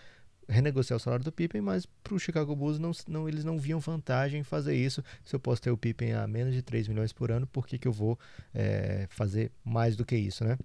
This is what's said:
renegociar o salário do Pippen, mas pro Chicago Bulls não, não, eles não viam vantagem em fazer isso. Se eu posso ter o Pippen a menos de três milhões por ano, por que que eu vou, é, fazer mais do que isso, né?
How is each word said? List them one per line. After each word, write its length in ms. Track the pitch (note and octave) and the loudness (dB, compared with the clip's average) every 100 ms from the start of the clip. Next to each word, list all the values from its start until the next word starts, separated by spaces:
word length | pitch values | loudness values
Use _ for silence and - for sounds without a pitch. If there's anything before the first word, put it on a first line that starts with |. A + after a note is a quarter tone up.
| - - - - - | -16 -20 -20 -18 2
renegociar 500 | G#2+ C#3+ C3+ B2 A#2 | 4 4 2 0 0
o 20 | |
salário 240 | B2 A#2+ | 0 -2
do 80 | C#3+ | -2
Pippen, 300 | - E3+ G#3+ | -2 -2 0
mas 240 | G3+ F#3 F3+ - | 0 -2 -2 -10
pro 160 | - F#3+ | -6 -4
Chicago 360 | - E3 D3 D3 | 0 0 0 0
Bulls 240 | C#3+ D3+ | 0 0
não, 120 | E3 E3+ - | -2 -4 -4
não, 200 | D#3 D#3 | -4 -2
eles 160 | D3+ | -2
não 140 | D#3 D#3+ | -2 -2
viam 220 | C#3 D#3+ | 0 -2
vantagem 640 | D3 E3 - B2+ C#3 D3 | -2 -4 0 2 2 0
em 20 | |
fazer 320 | C#3+ D#3 C#3+ C#3 | -2 -2 0 2
isso. 280 | C3 C#3 B2+ - - | 2 0 -6 -14 -6
Se 100 | C#3 | -4
eu 40 | |
posso 220 | - A#2+ | 0 0
ter 100 | - | 2
o 60 | A#2 | 2
Pippen 360 | A#2 A2+ A#2 | 0 0 0
a 140 | A2 G#2+ | 0 0
menos 260 | A2 B2+ | 0 0
de 80 | B2+ | 0
três 260 | B2+ A#2+ A2 | 0 0 0
milhões 260 | A2 A2 | 0 0
por 180 | - A2+ | 0 0
ano, 140 | A#2 C3 | 0 0
por 200 | - - | -2 -4
que 100 | B2+ | 0
que 100 | C3 | 0
eu 40 | |
vou, 260 | G#2+ G#2+ A#2+ - - - | 2 2 0 -4 -18 -8
é, 540 | A2 G#2 G2+ G2+ G2 G2 | -2 2 2 2 0 -2
fazer 420 | - G#2+ G#2 A#2+ - | -2 0 2 -2 -4
mais 320 | - A#2 A#2 A2 | -2 2 4 2
do 100 | A#2+ | 2
que 100 | A#2+ | 2
isso, 280 | G2 - | 0 0
né? 140 | A2 B2+ | 0 0